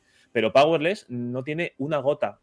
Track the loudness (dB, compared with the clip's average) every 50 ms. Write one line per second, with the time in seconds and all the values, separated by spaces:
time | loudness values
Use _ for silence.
0 | _ _ _ _ _ _ -2 0 0 4 6 6 6 6 4 2 0 -2 -2 -4
1 | -8 -12 -10 -8 -6 -6 -6 -8 -6 -6 -6 -6 -6 -8 _ -8 -6 -4 -2 -2
2 | 0 0 0 0 -2 -6 -6 _